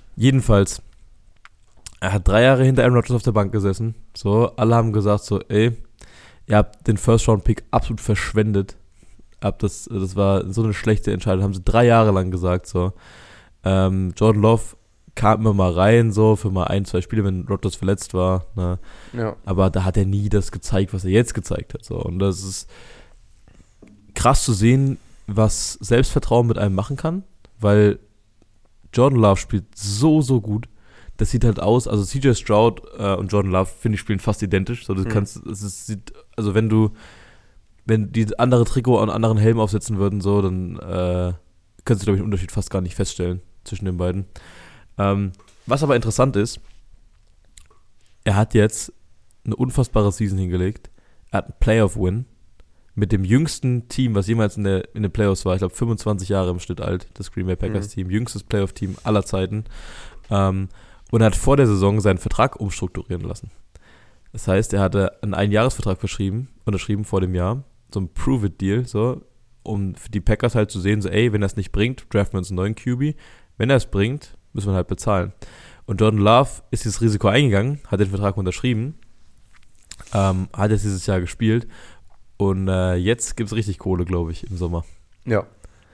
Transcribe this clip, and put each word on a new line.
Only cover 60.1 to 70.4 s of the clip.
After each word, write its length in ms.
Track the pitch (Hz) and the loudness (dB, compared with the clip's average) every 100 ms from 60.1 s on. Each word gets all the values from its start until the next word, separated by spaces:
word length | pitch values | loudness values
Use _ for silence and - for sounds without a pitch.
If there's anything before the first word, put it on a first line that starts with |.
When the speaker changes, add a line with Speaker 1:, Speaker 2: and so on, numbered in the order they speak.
| - - | -18 -4
Speaker 1:
Ähm, 400 | 101 98 95 95 - - - - | 0 0 0 -6 -10 -20 -20 -2
und 120 | 117 | 2
hat 140 | 110 - | 4 4
vor 180 | - 139 | 2 4
der 120 | 127 | 4
Saison 340 | 101 98 107 | 4 2 2
seinen 160 | 101 92 | 2 0
Vertrag 400 | - - 123 - | 0 0 0 -2
umstrukturieren 640 | 101 - 95 - - 87 | -8 -6 -8 -8 -10 -10
lassen. 260 | - - 104 - - - - - _ _ _ | -8 -12 -16 -20 -20 -20 -20 -20 _ _ _
Das 140 | - - | -10 0
heißt, 240 | 95 - | 0 2
er 80 | 101 | 0
hatte 420 | 95 98 95 - | 0 2 0 -2
einen 120 | 101 85 | -6 -2
Einjahresvertrag 640 | 104 104 123 - - 92 | 0 2 2 0 -4 -4
verschrieben, 500 | 104 - 98 104 131 - - | -4 -4 -4 -4 -8 -10 -4
unterschrieben 400 | 98 - 104 107 | -4 -2 -4 -2
vor 160 | 95 | -2
dem 120 | 90 | 0
Jahr. 300 | 90 90 123 135 _ _ | -2 -2 -4 -8 _ _
So 80 | 104 | -8
ein 80 | 92 | -6
Prove-It-Deal, 760 | - - 131 104 - 95 104 123 | -4 -2 0 -2 -4 -2 -2 -2
so, 360 | 104 117 127 - _ _ _ | -2 -2 -4 -12 _ _ _
um 320 | - 104 98 82 | -8 -6 -6 -8
für 140 | - | -8
die 100 | 107 | -4
Packers 360 | - 107 | 0 0